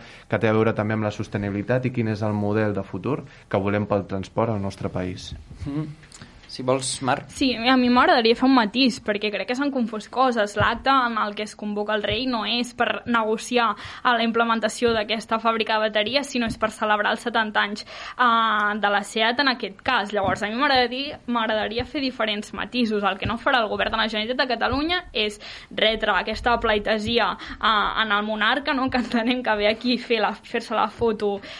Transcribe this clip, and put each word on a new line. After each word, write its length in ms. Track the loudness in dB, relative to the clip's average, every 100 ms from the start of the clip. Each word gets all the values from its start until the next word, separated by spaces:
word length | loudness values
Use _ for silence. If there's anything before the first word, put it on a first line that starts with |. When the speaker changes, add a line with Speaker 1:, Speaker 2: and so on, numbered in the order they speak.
| -6 -20 -4
Speaker 1:
que 100 | 0
té 100 | 4
a 60 | 4
veure 200 | 4 2
també 180 | 0 0
amb 120 | -2
la 80 | -4
sostenibilitat 760 | -6 -4 -4 -4 -2 0 0
i 40 | -2
quin 180 | -2
és 100 | -2
el 140 | -2 0
model 400 | 0 2 0 -2
de 80 | -6
futur 380 | -6 -4 -4 -6 -18 -4
que 140 | -2 0
volem 240 | 0 0
pel 160 | -2 -2
transport 460 | -6 -6 -2 0
al 80 | 0
nostre 320 | -4 -6 -6
país. 400 | -4 -6 -8 -12 -16 -16 -12 -8
Speaker 2:
Mm. 240 | -6 -6 -10 -20 -20 -20 -20 -18
Si 140 | -6
vols, 400 | 0 0 -2 -4 -2
Mar. 220 | -2 -2
Speaker 3:
Sí, 220 | -2 -2
a 220 | 0 2 4
mi 140 | 4
m'agradaria 400 | 4 6 6 4
fer 140 | 4 4
un 80 | 4
matís, 380 | 4 2 2 2 -4
perquè 240 | -4 -2
crec 220 | -4 -4
que 40 | -2
s'han 140 | -2
confós 380 | -2 -2 -4 -6
coses. 460 | 0 2 2 0 2
L'acte 320 | 0 2 2
en 300 | 2 2 0
el 140 | -4 -4
que 60 | -8
es 60 | -8
convoca 380 | -6 -4 -2
el 80 | -2
rei 220 | 0 -2 -2
no 140 | -2 0
és 220 | -2 -2
per 300 | 0 -2 -2 0
negociar 600 | 0 2 -2 0 2 2 0 -8 -4
a 140 | 0 2
la 80 | 2
implementació 640 | 2 2 2 -2 0 2 2
d'aquesta 420 | 0 -4 -2 -2
fàbrica 340 | 0 0 2 2
de 80 | 2
bateries, 460 | 0 0 0 0
sinó 160 | -2 -2
és 80 | 0
per 140 | -2
celebrar 380 | 0 0 2 2
els 80 | 0
setanta 400 | -2 -2 0 0
anys, 240 | 0 -2 -10
eh, 840 | -14 -8 2 4 4 4 2 0 2
de 80 | 2
la 140 | 0 0
seat 380 | 0 2 2
en 80 | 2
aquest 320 | 0 -4 -6 -2
cas. 240 | 0 0
Llavors, 300 | 4 4 4
a 80 | 0
mi 80 | 0
m'agradaria, 640 | 4 4 4 0 -8 -8 -4
m'agradaria 580 | -2 0 0 -2 -4 -4
fer 160 | -2
diferents 500 | -2 -2 -2 -2 -6 -8
matisos. 480 | -4 0 0 2 0
El 160 | 0
que 80 | -2
no 80 | -2
farà 240 | 0 2
el 80 | 2
govern 240 | 0 -2
de 80 | 0
la 80 | -2
Generalitat 320 | -2 -2 -2
de 80 | 0 0
Catalunya 480 | 0 0 0 -2 -4
és 260 | -4 -4 -4 -12 -18 -12
retre 480 | 0 2 2 2 0
aquesta 400 | 0 -2 2 2
pleitesia, 720 | 2 0 0 -2 0 2 2 0 -8 -2
eh, 400 | 2 2 2 0
en 100 | 0
el 140 | 0 0
monarca, 480 | 0 2 2 0
no? 160 | 0 0
Que 80 | 0 0
entenem 380 | 0 0 0
que 120 | 0 2
ve 140 | 2
aquí 300 | 2 0 0
fer 200 | 0 0
la, 140 | 0
fer-se 400 | -2 -6 -6 -2
la 160 | 0 0
foto, 460 | 0 -2 0 -2 -4 -8 -14